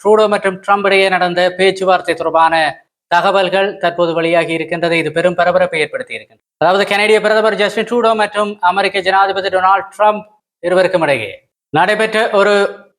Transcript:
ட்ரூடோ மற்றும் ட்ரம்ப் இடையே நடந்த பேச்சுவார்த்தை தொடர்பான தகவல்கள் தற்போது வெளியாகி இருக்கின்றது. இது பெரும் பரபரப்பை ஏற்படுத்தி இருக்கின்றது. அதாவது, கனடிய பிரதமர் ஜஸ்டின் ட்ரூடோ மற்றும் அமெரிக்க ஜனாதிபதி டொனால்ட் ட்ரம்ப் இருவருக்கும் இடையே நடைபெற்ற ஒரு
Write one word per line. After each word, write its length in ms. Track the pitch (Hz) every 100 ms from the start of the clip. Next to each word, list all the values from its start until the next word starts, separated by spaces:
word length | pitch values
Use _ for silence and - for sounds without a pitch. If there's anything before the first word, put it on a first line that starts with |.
ட்ரூடோ 240 | 202 214 214
மற்றும் 360 | 202 196 185 196
ட்ரம்ப் 180 | 202 196
இடையே 240 | 196 190
நடந்த 440 | 185 180 175 180 180
பேச்சுவார்த்தை 580 | 190 185 185 180 180 165
தொடர்பான 720 | 165 160 165 160 151 135 _ _ _
தகவல்கள் 720 | 175 180 196 185 185 196 -
தற்போது 360 | 175 170 170
வெளியாகி 400 | 165 165 170 160
இருக்கின்றது. 440 | 165 156 170 170 165
இது 140 | 151
பெரும் 240 | 156 175 175
பரபரப்பை 440 | 175 180 180 165
ஏற்படுத்தி 340 | 147 131 127
இருக்கின்றது. 360 | 113 107 _ _ _
அதாவது, 280 | 160 196 202
கனடிய 360 | 196 214 214
பிரதமர் 340 | 190 214 220 196
ஜஸ்டின் 300 | 202 208 214
ட்ரூடோ 300 | 240 226 220
மற்றும் 420 | 208 208 208 208
அமெரிக்க 400 | 180 185 196 196
ஜனாதிபதி 500 | 185 190 196 190 190
டொனால்ட் 380 | 185 185 196 - -
ட்ரம்ப் 240 | 214 214 208 _ _ _
இருவருக்கும் 420 | 170 180 180 185
இடையே 480 | 156 135 104 92 _ _ _
நடைபெற்ற 600 | 151 180 214 220 214 233
ஒரு 480 | 208 202 202 202 - -